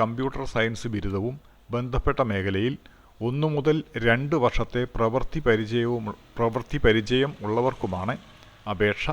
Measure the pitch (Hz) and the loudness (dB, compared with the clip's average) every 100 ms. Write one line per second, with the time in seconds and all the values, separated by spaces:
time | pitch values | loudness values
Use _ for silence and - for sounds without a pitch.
0 | 113 117 135 - 135 117 113 113 120 104 | -2 0 -4 -4 -4 0 -2 -2 -6 -4
1 | 101 98 110 139 - - - 120 127 127 | -2 -2 -4 -8 -16 -20 -6 -6 -2 0
2 | - 139 123 101 95 95 117 147 - - | 0 2 0 0 0 0 0 -4 -12 -20
3 | - _ 113 139 156 147 143 156 - 113 | -20 _ -4 -2 0 0 2 0 -2 0
4 | 117 120 143 160 120 - 113 123 127 113 | 2 2 2 2 2 2 -2 -2 -4 0
5 | 113 123 - - 123 110 107 120 117 120 | 0 0 -2 0 2 2 2 0 0 -2
6 | 107 - - - 117 120 113 - 117 110 | -6 -10 -14 -2 0 0 -4 2 4 4
7 | 104 127 139 - 104 113 127 127 107 90 | 4 2 2 -2 -2 0 0 -2 -4 -2
8 | 95 135 - - - - - 98 104 101 | -4 -6 -10 -20 -20 -14 -8 0 0 0
9 | - | -4